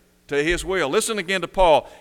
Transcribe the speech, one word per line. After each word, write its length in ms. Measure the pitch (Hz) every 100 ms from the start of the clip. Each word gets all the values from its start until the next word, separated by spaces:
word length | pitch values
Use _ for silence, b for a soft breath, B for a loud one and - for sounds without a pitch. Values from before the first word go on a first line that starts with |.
| _ _ -
to 140 | 143
His 220 | 156 170
will. 260 | 160 190 139
Listen 280 | 190 220 214
again 240 | 170 190
to 60 | 170
Paul. 420 | - 180 139 - B